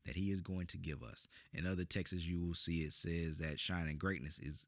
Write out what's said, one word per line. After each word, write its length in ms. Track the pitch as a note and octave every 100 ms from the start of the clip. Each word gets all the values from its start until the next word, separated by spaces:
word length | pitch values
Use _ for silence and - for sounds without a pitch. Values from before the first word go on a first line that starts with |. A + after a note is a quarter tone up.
| -
that 100 | D#2
he 160 | G2
is 80 | F#2+
going 260 | F#2 F#2 F2
to 100 | F#2+
give 260 | E2+ C#2+
us." 240 | A#1 - - - -
In 140 | - F2
other 160 | F#2
texts, 420 | F2+ G2+ E2+ F2+ E2+
you 140 | F2
will 140 | E2+
see 300 | E2 - E2
it 100 | D2+
says 440 | - - E2 E2 D2+
that 200 | D#2+ D2
shining 380 | - F2+ D#2+ D2+
greatness 420 | F#2+ F2+ D2 -
is 260 | D2 D2+